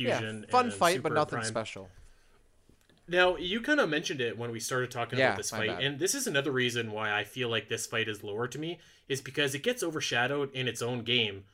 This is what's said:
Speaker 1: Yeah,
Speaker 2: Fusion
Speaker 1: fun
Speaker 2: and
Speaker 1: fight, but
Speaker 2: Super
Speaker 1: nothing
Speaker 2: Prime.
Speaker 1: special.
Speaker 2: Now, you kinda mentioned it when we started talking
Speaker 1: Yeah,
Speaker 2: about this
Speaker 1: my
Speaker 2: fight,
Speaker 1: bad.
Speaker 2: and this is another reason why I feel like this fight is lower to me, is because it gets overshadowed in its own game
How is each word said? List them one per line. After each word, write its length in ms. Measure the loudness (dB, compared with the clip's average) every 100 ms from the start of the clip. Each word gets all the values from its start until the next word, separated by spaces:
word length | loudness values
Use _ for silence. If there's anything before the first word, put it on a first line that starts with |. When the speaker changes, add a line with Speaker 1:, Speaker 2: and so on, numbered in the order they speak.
Speaker 1:
Yeah, 200 | 0 0
Speaker 2:
Fusion 240 | -2 -6 2
Speaker 1:
fun 160 | 2 2
Speaker 2:
and 80 |
Speaker 1:
fight, 280 | 4 4 4
but 80 | 2
Speaker 2:
Super 60 | 2
Speaker 1:
nothing 240 | 0 0
Speaker 2:
Prime. 60 | -2
Speaker 1:
special. 440 | -2 -4 -8 -14 -18 -20 -20 _ _ _ _ _ -20 _ _ -2
Speaker 2:
Now, 280 | 4 4 4
you 240 | 0 -2
kinda 260 | 2 4 4
mentioned 320 | 2 -2 -2
it 160 | -2 -2
when 140 | -6
we 80 | -6
started 320 | -2 -2 -2
talking 260 | -4 -4 2
Speaker 1:
Yeah, 120 | 2
Speaker 2:
about 80 | 2
this 140 | -2
Speaker 1:
my 80 | -2
Speaker 2:
fight, 100 | -2 0
Speaker 1:
bad. 80 |
Speaker 2:
and 140 | -2 0
this 140 | 0
is 140 | 0 0
another 240 | 0 2
reason 400 | 2 2 0 -4
why 200 | -4 -2
I 120 | -2
feel 260 | -2 -4 0
like 180 | 0 -2
this 160 | -4 -2
fight 200 | -2 -2
is 140 | -4
lower 240 | -6 -4 -4
to 120 | -4
me, 200 | -8 -8 -14 -18 -6
is 140 | -6
because 340 | -4 0 0 0
it 80 |
gets 180 | -2 0
overshadowed 720 | -2 -2 0 2 2 2 -2
in 140 | -2 -4
its 140 | -2
own 220 | -2 -2
game 420 | 2 2 2 -2 -12